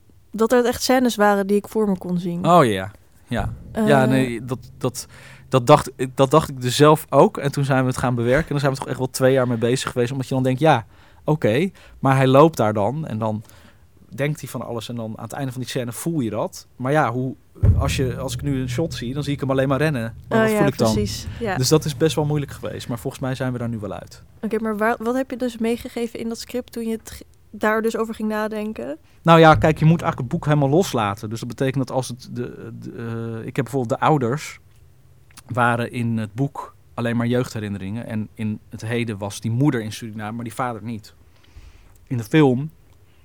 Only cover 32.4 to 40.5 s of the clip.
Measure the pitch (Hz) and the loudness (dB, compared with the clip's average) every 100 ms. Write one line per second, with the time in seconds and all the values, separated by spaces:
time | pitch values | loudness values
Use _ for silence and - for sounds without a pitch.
32.4 | 120 123 113 117 120 - 117 117 117 113 | -10 -10 -16 -14 -14 -12 -10 -8 -8 -8
33.4 | 113 - 123 139 120 127 123 151 117 147 | -6 -6 -4 -4 -2 0 2 2 2 -2
34.4 | - - - - - _ _ _ _ - | -6 -16 -20 -20 -20 _ _ _ _ -20
35.4 | - 120 120 120 117 123 117 113 110 110 | -6 0 2 2 -2 -4 -2 -2 -4 -4
36.4 | 139 - - - _ - 120 117 117 123 | -6 -6 -14 -18 _ -6 -2 0 0 0
37.4 | 127 113 104 98 95 110 - 110 107 - | 0 -6 -8 -6 -8 -8 -6 -6 -8 -6
38.4 | 110 107 - 110 110 120 117 101 101 - | -6 -6 -10 -12 -4 -4 -4 -4 -8 -6
39.4 | 113 117 143 127 110 104 120 107 107 117 | -4 0 2 0 -4 -10 -12 -10 -10 -8
40.4 | 120 | -10